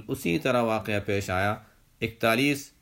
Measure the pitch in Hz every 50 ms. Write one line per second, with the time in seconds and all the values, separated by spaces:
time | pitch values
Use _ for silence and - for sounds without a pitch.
0 | - - 135 135 - 175 170 156 - 135 123 120 117 113 110 107 104 110 104 101
1 | 98 107 101 101 101 - 92 92 98 104 110 - - - _ _ _ _ _ -
2 | 120 110 110 - 117 113 113 120 139 143 143 143 - - _ _